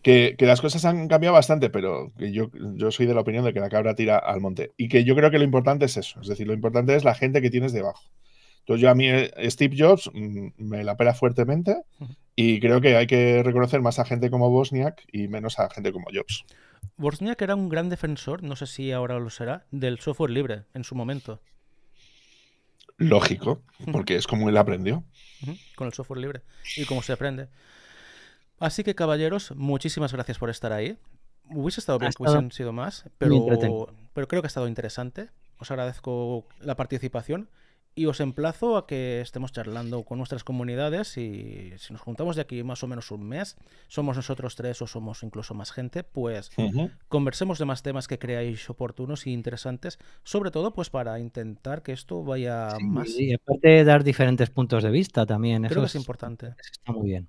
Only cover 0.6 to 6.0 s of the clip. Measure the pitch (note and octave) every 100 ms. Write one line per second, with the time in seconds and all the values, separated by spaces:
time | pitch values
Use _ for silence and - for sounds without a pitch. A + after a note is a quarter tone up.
0.6 | D3+ D#3+ E3+ F3 D#3+ D#3 E3 E3 D3 D#3
1.6 | B2+ G2+ F#2+ D2+ C2 - G#2 G2+ A2 -
2.6 | G#2 F#2+ A2 - A#2+ A#2 A2 A2+ B2 G#2
3.6 | G2+ G#2+ A2 G#2+ A2 G#2+ - G2 G2 F#2
4.6 | - _ A#2 B2 B2 C3 D3+ D3 C#3+ C3
5.6 | C3 C#3+ C3+ A#2